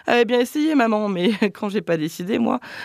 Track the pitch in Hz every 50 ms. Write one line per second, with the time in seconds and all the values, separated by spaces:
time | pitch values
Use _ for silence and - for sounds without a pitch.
0 | - - 240 240 240 208 247 240 254 - - 302 302 320 311 269 233 226 214 214
1 | 214 202 190 175 175 233 214 185 220 196 - - 214 202 190 208 170 - 170 160
2 | 151 165 - - 180 185 233 233 233 - 254 247 - - - -